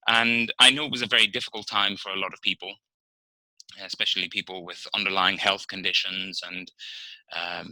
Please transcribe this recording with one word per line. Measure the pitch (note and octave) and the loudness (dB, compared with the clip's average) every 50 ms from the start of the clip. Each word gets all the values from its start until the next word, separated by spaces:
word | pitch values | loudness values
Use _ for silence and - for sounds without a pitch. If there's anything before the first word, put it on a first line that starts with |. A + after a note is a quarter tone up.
| _ | _
And | - A2+ A#2 A#2 A#2 A#2 A#2 A#2 A2+ - - | 4 4 4 6 4 4 2 2 -2 4 8
I | B2+ B2+ | 8 8
know | C3 C#3+ D3+ | 8 6 -2
it | C#3+ | -4
was | B2+ B2 | -2 -2
a | A#2+ | 0
very | A2 - A#2 A2 | 4 6 6 4
difficult | G#2+ F#2+ B2 - - - A2 G#2 | 4 2 -4 -6 -6 -8 -8 -8
time | - - G#2 G2+ G2+ G2+ | -2 0 2 2 2 0
for | F#2 - G2+ | -2 -6 -6
a | F#2+ G2 | -4 -4
lot | G2 F#2 F#2 | -4 -6 -8
of | - | -6
people, | - G#2 F#2 - - F#2+ G2+ _ _ _ _ _ _ _ _ _ _ _ _ _ _ _ _ _ - - - - G2 | -4 -4 -4 -4 -8 -14 -14 _ _ _ _ _ _ _ _ _ _ _ _ _ _ _ _ _ -20 -20 -18 -16 -10
especially | F#2 - - A2 - - G2 F2+ E2+ | -10 -4 -4 -2 -2 0 -2 -2 -2
people | - G2+ F2+ - F#2 F#2+ F2 | -4 -6 -6 -6 -8 -10 -8
with | F2 F2 - - - - | -10 -14 -14 -10 -6 -4
underlying | G#2 G2+ G2 F#2+ G2 F#2 F#2 G2 | -2 0 0 2 4 4 4 2
health | F#2 - G#2 G2 G2+ - | 2 2 0 0 0 -2
conditions | - - F#2+ F#2 F#2+ F#2 - - F#2+ F#2 F#2+ F#2+ F#2+ F2+ - - | -10 -10 -4 -4 0 0 0 0 0 -4 -6 -6 -6 -8 -8 -10
and, | F2+ F2+ F#2 F2+ E2+ _ _ - - - - - - - - _ _ - | -8 -10 -10 -12 -12 _ _ -18 -16 -14 -14 -16 -16 -18 -20 _ _ -8
um | E2+ E2+ F2 F2 F2 F2 - | -8 -6 -6 -6 -8 -10 -10